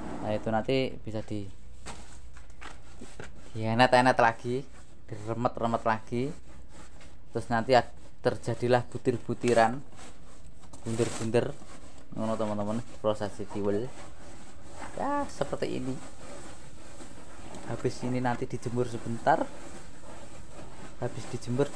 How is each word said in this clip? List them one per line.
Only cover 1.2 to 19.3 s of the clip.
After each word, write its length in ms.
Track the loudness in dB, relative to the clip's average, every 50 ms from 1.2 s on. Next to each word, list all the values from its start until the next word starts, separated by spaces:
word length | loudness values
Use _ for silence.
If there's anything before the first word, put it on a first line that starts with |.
di, 240 | -4 -2 -4 -4 -4 -4 -6 -6 -6 -6 -6 -6 -6 -6 -6 -6 -6 -6 -6 -6 -6 -6 -6 -6 -6 -6 -6 -6 -6 -6 -6 -6 -6 -6 -6 -6 -6 -6 -4 -4 -4 -4 -4 -4 -6 -4
dienet-enet 640 | -4 -2 0 2 6 6 8 8 8 8 8 8 8
lagi, 480 | 8 8 6 6 4 -2 -2 -2 -2 -2 -4 -8 -8 -8 -8 -8 -8 -6
diremet-remet 800 | -6 -6 -6 -4 -2 -2 0 0 0 0 2 0 2 2 2 2
lagi, 480 | 2 2 2 0 -2 -2 -2 -2 -2 -4 -6 -6 -6 -6 -6 -6 -6 -6 -6 -6 -6 -6 -6 -6 -6 -6 -6 -6 -4
terus 180 | -2 -2 0 2
nanti 240 | 2 2 4 8 8
ad-, 160 | 6 6 6 -2 -6 -6 -6 -6 2 2
terjadilah 640 | 2 2 2 0 -2 0 2 4 6 6 4 4 2
butir-butiran, 880 | -4 0 2 2 2 2 0 -2 -2 2 4 6 8 8 8 8 6 0 -4 -4 -6 -6 -6 -6 -4 -4 -4 -4 -4 -4 -4 -6 -4 -4 -4 -4 -6 -4
bunder-bunder, 720 | -2 -2 2 2 2 2 2 0 0 2 4 4 4 2 -2 -4 -4 -4 -6 -6 -6 -6 -6 -6 -6 -4 -2
ngono, 240 | -2 0 0 0 0
teman-teman, 400 | 0 0 0 0 0 0 0 -2 -2 -2 -4 0 2
proses 320 | 2 2 2 0 -2 -2 -4 -4 -2
tiwul. 320 | -2 0 2 2 2 2 0 -2 -4 -4 -4 -4 -4 -4 -4 -4 -4 -4 -4 -4 -4 -4 -4 -4 -4 -4 -4 -4 -2
Ya, 320 | -2 0 0 0 0 0 -2
seperti 480 | -2 -2 -2 -2 0 -2 -2 -2 -2
ini. 160 | -2 -2 -2 -2 -4 -4 -4 -4 -4 -4 -4 -4 -4 -4 -4 -4 -6 -6 -6 -6 -6 -4 -4 -4 -4 -4 -4 -4 -4 -4 -4 -4 -4 -4 -4 -4 -4 -4 -4
Habis 320 | -4 0 0 0 0 0
ini 220 | 0 0 0 2 2
nanti 240 | 2 2 2 0 -2
dijemur 400 | -2 -2 -2 0 2 2 2 2
sebentar. 560 | 0 -2 -2 -2 -2 2 4 4